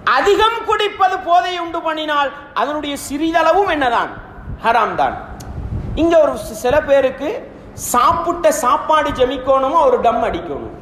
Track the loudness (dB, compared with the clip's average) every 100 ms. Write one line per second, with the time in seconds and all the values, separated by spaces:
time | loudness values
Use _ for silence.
0 | 2 2 4 4 4 0 -2 0 0 2
1 | 0 0 2 2 2 -6 -6 -4 -4 -4
2 | -2 0 0 -4 -10 -4 -4 -4 -6 -8
3 | -8 -4 0 2 4 2 2 0 0 0
4 | -2 -8 -16 -18 -14 -4 0 2 0 0
5 | -2 -2 -12 -14 -14 -12 -8 -8 -6 -2
6 | 2 4 4 0 -8 -4 0 0 4 2
7 | 2 -2 -6 -6 -10 -18 -18 -12 -2 2
8 | 4 2 0 0 2 2 2 0 2 0
9 | 2 0 0 0 2 2 4 4 4 4
10 | 2 2 -2 -4 -6 -10 -10 -14